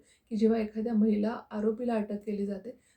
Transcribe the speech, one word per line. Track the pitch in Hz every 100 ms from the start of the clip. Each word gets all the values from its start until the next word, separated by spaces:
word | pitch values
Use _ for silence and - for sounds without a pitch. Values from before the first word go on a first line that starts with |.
| _ _ -
की | 214
जेव्हा | 220 226
एखाद्या | 214 220 233
महिला | 214 220 208 214 240 -
आरोपीला | 214 214 220 240 220
अटक | 208 202 220
केली | 202 202
जाते, | 190 240 - _